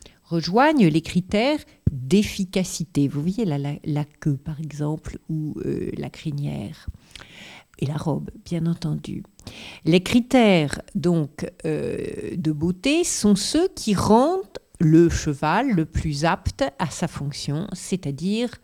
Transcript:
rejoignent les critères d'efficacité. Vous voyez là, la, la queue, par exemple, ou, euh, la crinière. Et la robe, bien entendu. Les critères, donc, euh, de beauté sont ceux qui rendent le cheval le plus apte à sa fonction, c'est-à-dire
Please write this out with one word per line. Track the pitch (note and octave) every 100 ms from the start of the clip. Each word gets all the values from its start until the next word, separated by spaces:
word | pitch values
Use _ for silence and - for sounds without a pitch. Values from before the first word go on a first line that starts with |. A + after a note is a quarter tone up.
| - _
rejoignent | _ E3+ E3 G3+ D4 D4+ F3+
les | D#3
critères | - F3+ F3+ G#3 B3+ D4+ - _ -
d'efficacité. | C#3 C3 F#3+ G#3 - F#3+ G3 F#3 - D#3+ - C#3
Vous | C#3+
voyez | D#3+ G#3
là, | G#3+ C#3+
la, | C#3+ D3
la | - D3
queue, | D3 _ D#3+ C3+
par | - D3
exemple, | D#3 D3 D3 D#3 - - -
ou, | D#3+ D3+ -
euh, | - C#3 - -
la | C#3+
crinière. | - D#3+ C#3+ C#3+ C#3+ C3+ D#3+ - - _ - - - - - _ _
Et | C3
la | D3+
robe, | - C#3+ D3+ -
bien | - E3+ E3
entendu. | E3+ D#3+ D3+ - - - _ - - - -
Les | D#3 F3+
critères, | F#3 B3 A#3 C4 A3 F3+ D3 - - G3
donc, | D#3 E3+ C#3+ - - -
euh, | D#3+ D3+ - - - - - E3+
de | D#3
beauté | D3+ E3 F#3 C4+ D#4
sont | F4 - G#3 G3+
ceux | - D4+ F#4
qui | - -
rendent | F#3 - A3 C#4+ F#4+ G4 - - _
le | D#3+ D#3+ E3+
cheval | - - C#3 D3+ F3+ C#4
le | F#3+ D#3
plus | - E3 C#3+
apte | E3 F#3 - - C4+ -
à | E3+
sa | - F3
fonction, | - C#3+ - - D3 -
c'est-à-dire | F3+ - F#3 C#3+ C#3 F3+ A3 A#3+ -